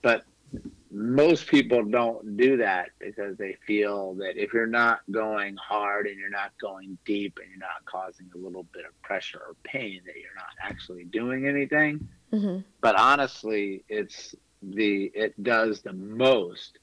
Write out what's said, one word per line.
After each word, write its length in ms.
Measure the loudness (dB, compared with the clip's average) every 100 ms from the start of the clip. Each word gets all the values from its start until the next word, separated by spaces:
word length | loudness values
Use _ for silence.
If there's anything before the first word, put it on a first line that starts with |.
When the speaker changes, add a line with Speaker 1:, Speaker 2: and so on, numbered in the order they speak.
Speaker 1:
But 220 | 4 2 -2 _ _ -12 -12 -16 _
most 560 | -6 2 6 6 6 6
people 380 | 4 6 2
don't 520 | 4 2 2 -2 -6 4
do 200 | 6 6
that 320 | 4 0 -2 _
because 380 | -12 -8 -8 -6
they 200 | -8 -8 -2
feel 480 | 2 2 0 -4
that 220 | -6 -6 -4
if 100 | -2
you're 120 | 0 2
not 340 | 4 4 2 -2
going 420 | -2 -2 -2 -4 -8
hard 500 | -4 -2 0 -2 -4
and 120 | -6
you're 120 | -8
not 220 | -8 -8 -8
going 360 | -10 -10 -14 -12
deep 340 | -4 -2 -4 -8
and 80 | -18
you're 80 | -14
not 240 | -10 -10
causing 440 | -10 -10 -10 -12 -20
a 40 | -14
little 240 | -12 -12 -14
bit 120 | -16 -18
of 140 | _
pressure 360 | -6 -6 -6 -14 -18
or 80 | -18
pain, 380 | -10 -8 -8 -12 -16
that 100 | -18
you're 180 | -18
not 120 | -16 -18 -12
actually 440 | -12 -10 -12 -16
doing 420 | -6 -4 -2 -2 -2
anything. 600 | 0 0 2 2 0 -10 -16 _
Speaker 2:
Mm-hmm. 280 | -2 0 -4 -8 _
Speaker 1:
But 160 | 4 6
honestly, 880 | 6 6 2 -2 -2 -2 -2 -6 _
it's 460 | -4 -4 -10 -18 -20 _ _
the, 500 | -8 0 2 2 -2
it 260 | -2 -4 -2
does 380 | 0 2 2 -2
the 100 | -8
most 840 | -12 -10 2 6 6 2 -8 -18 _